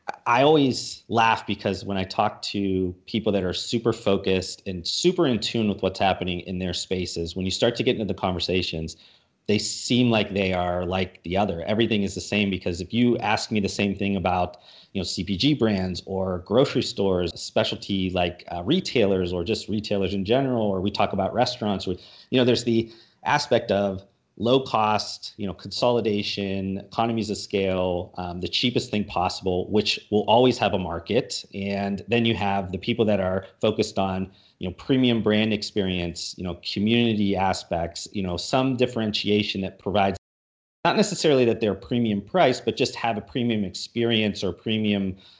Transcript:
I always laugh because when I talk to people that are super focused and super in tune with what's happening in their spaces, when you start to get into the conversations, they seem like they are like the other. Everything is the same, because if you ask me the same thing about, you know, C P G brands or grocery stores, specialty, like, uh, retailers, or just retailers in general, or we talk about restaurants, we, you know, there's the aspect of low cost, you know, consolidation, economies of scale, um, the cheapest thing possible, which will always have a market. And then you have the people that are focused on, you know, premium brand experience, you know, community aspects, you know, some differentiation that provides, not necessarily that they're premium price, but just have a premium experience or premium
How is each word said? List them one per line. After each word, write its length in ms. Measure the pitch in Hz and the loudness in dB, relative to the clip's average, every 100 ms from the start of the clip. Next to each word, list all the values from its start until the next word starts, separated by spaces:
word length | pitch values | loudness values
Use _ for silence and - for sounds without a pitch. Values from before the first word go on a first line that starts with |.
| - - - | -14 -8 0
I 160 | 120 | 4
always 640 | 143 156 135 113 - - - | 6 6 4 0 -6 -14 -4
laugh 380 | 110 113 110 - | 2 4 2 -2
because 400 | 98 104 92 101 | -4 -2 -2 -2
when 100 | 98 | -4
I 80 | |
talk 380 | 92 - 107 - | -2 0 0 0
to 540 | - 104 98 95 92 90 - | -6 -2 0 0 0 -4 -6
people 260 | 113 107 | -2 0
that 120 | 101 | 0
are 100 | 90 | 0
super 400 | 87 - 120 120 | -4 -4 -2 0
focused 720 | 110 - 98 95 92 92 - - | 0 2 0 2 0 0 -8 -8
and 220 | 90 85 | -8 -6
super 400 | - 175 180 156 | 0 2 4 2
in 120 | 113 | 2
tune 300 | - 117 107 | 0 0 0
with 140 | 95 | 0
what's 160 | 95 92 | -2 0
happening 400 | 98 90 90 90 | 0 2 -2 -4
in 180 | - 92 | -4 -4
their 160 | 92 | -4
spaces, 640 | 87 - 92 87 - 85 92 | -4 -4 -4 -4 -4 -6 -4
when 100 | 92 | -4
you 60 | |
start 240 | 90 117 120 | 0 0 2
to 80 | |
get 100 | 120 | 0
into 180 | 113 104 | 0 -2
the 80 | 92 | -2
conversations, 800 | 95 90 - 92 87 80 80 - - _ _ _ - | -2 -2 0 0 0 -4 -8 -10 -20 _ _ _ 0
they 80 | 104 | 0
seem 540 | - - - 123 123 | 0 -6 0 2 4
like 220 | 110 104 98 | 4 2 0
they 180 | 95 | 0
are 320 | 92 87 90 87 | 0 0 -2 0
like 360 | 92 92 - | -2 -2 -6
the 120 | 85 90 | -4 0
other. 280 | 104 82 | 0 -2
Everything 400 | 82 104 113 110 | -2 2 2 2
is 100 | 101 | 0
the 80 | 98 | -4
same, 300 | - 104 101 | -2 0 0
because 300 | 92 92 87 | 0 -4 -6
if 120 | 87 | -4
you 240 | 113 120 117 | 2 2 2
ask 340 | 104 107 - | 0 -2 0
me 80 | 107 | 0
the 80 | 95 | 0
same 280 | - 101 98 | 0 -2 0
thing 200 | 98 98 | -2 0
about, 420 | 92 90 87 - - - - | 0 0 -2 -6 -20 -20 -10
you 60 | 98 | -6
know, 40 | |
C 200 | 87 - | -6 -4
P 120 | 90 95 | -4 0
G 200 | 135 151 | 2 4
brands 480 | 113 101 92 85 - | 2 2 -2 -4 -6
or 340 | 95 95 90 - | -4 -2 -4 0
grocery 380 | 110 139 135 | 2 4 2
stores, 480 | 104 - 98 92 87 | -2 0 0 2 0
specialty, 800 | - - - 107 104 - 98 92 | -4 -4 0 0 -2 -4 -2 0
like, 340 | 90 87 85 - | 0 -2 -4 -10
uh, 80 | 85 | -8
retailers, 720 | 90 180 - 131 101 95 87 | -2 -2 0 2 4 2 0
or 100 | 90 | -2
just 240 | 87 107 - | -2 -4 -2
retailers 460 | 107 104 101 95 | -6 -2 -2 0
in 100 | 101 | -2
general, 440 | 95 123 135 123 107 | 0 2 2 0 0
or 140 | 95 | 0
we 100 | 98 | -2
talk 220 | - 101 | 0 0
about 200 | 98 95 | 0 -2
restaurants, 540 | 104 123 - 107 98 98 | 2 0 0 -2 -2 -4
we, 100 | 90 - - - | -6 -8 -20 -2
you 80 | 127 | 2
know, 80 | 123 | 4
there's 180 | 117 | 2
the 300 | - 113 113 - - _ - | 2 0 0 -8 -20 _ -2
aspect 460 | 143 - 117 - | 0 2 0 2
of 340 | 101 101 95 - _ _ - | 0 0 -4 -10 _ _ -4
low 240 | 107 131 | 2 2
cost, 720 | 135 113 107 107 - - - - | 2 0 2 0 -2 -12 -14 -8
you 100 | 101 | -8
know, 80 | |
consolidation, 1200 | 87 104 - 123 120 110 104 104 - 98 98 95 95 | -8 -10 0 2 2 2 0 -2 -4 -4 -2 -4 -6
economies 520 | - - 117 113 104 | -6 -2 0 0 -2
of 80 | 98 | -4
scale, 760 | - 101 95 92 92 87 87 - | -2 0 0 0 0 -2 -4 -8
um, 220 | 90 87 | -8 -6
the 80 | 90 | -4
cheapest 420 | - 127 123 120 | 0 0 0 -2
thing 140 | 104 | -4
possible, 640 | 101 - 90 - 95 90 90 | -2 -2 -2 -2 -2 -2 0
which 300 | 101 104 - - | 0 0 -2 0
will 120 | 104 101 | 0 4
always 300 | 113 127 120 | 6 6 4
have 160 | 104 | 2
a 60 | 98 | 0
market. 640 | 87 82 - 98 - - - | -2 -6 0 0 0 -8 -10
And 520 | 101 98 98 101 101 - | -8 -4 -2 -2 -4 0
then 160 | 117 | 2
you 120 | 117 101 | 2 2
have 360 | 101 98 92 | 0 -2 -2
the 60 | 92 | -6
people 260 | - 120 | -4 0
that 160 | 107 101 | 2 2
are 260 | 92 95 - - | 0 -2 -6 -2
focused 400 | 113 110 107 - | -2 0 -2 0
on, 320 | 95 92 95 _ _ - | -2 -2 -6 _ _ -10
you 100 | 92 | -10
know, 40 | 92 | -8
premium 460 | - 135 127 113 | 0 2 4 4
brand 300 | 107 107 110 | 2 2 2
experience, 840 | 104 - 104 95 90 87 85 - - | 0 -2 -2 0 0 -2 -6 -10 -8
you 80 | 90 | -8
know, 120 | 80 - | -8 -8
community 640 | - 104 120 117 107 101 92 | -2 2 4 4 2 2 2
aspects, 720 | 95 90 - 85 85 - - | 0 0 -2 -4 -4 -6 -10
you 100 | 104 | -6
know, 140 | 92 87 | -4 -4
some 400 | - 135 131 123 | 0 0 2 0
differentiation 840 | 123 - 110 104 101 104 104 104 | 0 0 -4 -2 2 2 2 -4
that 180 | 95 - | -6 -6
provides, 400 | - 95 98 95 _ _ _ _ _ _ 170 | -2 2 2 0 _ _ _ _ _ _ 0
not 100 | 147 | 2
necessarily 480 | 196 165 165 135 | 2 2 4 4
that 160 | 120 110 | 4 4
they're 160 | 107 95 | 0 -2
premium 460 | - 123 117 101 | -2 -2 0 0
price, 400 | - 185 151 127 | -2 4 4 4
but 160 | - 104 | -2 0
just 180 | 131 - | 0 0
have 220 | 117 107 | -2 -2
a 40 | |
premium 440 | - 135 120 110 95 | -4 -4 0 0 -2
experience 760 | - - 117 117 113 107 95 | -6 -8 -2 2 2 2 0
or 120 | 98 | -4
premium 640 | 87 - 110 107 101 98 90 - - | -4 -4 0 2 0 0 -6 -14 -20